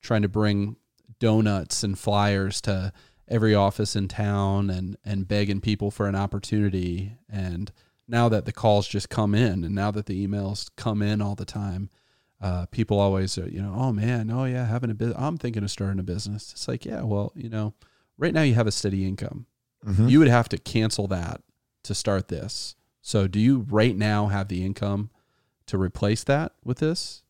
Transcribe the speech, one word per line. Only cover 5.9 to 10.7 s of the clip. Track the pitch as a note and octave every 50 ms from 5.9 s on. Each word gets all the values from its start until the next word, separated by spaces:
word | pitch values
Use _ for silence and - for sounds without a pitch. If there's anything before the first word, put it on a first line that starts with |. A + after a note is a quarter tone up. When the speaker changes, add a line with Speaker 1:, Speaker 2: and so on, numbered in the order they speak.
Speaker 1:
for | - - G#2 G2+
an | G2
opportunity. | G2 G2+ G2 - G2+ - - G#2+ G#2+ G#2 G2+ F#2 F#2 F2+ F2+ F2 F2+ G2 G2+ A2+ - _ _
And | G#2+ G2+ F#2 F2+ F2 E2+ G#2 - - _ _ _ _ _ _ -
now | A#2 A#2 A#2+ A#2
that | A2 G#2 -
the | - G2+
calls | - - A2+ G#2 G#2 G2 -
just | - G2 - -
come | - - G#2+ G#2 G#2
in | G#2+ B2 A2+ F#2 F#2+ E2+
and | E2 G2
now | G2 G2 G#2
that | G2 G#2 G2+ -
the | G2+ F#2 G2+
emails | F#2+ G#2 G#2 G2 F#2+ G2+ - - -